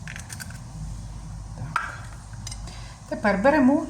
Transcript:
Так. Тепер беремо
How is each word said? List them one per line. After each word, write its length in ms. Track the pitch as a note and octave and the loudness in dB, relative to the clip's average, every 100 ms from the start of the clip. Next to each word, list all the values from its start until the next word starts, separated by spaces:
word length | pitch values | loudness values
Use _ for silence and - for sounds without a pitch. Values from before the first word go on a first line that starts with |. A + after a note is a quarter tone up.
| - - - - - - - - - - - - - - - - | -10 -10 -10 -10 -10 -10 -10 -8 -8 -6 -8 -10 -10 -10 -10 -8
Так. 380 | - - - - - - - - - - - - - - - | -4 -2 -4 -6 -10 -12 -12 -12 -10 -10 -10 -10 -12 -12 -8
Тепер 300 | D4+ G#3 F#3+ | 0 4 6
беремо 440 | B3 D4+ B3+ D4+ D#4+ | 8 8 8 6 4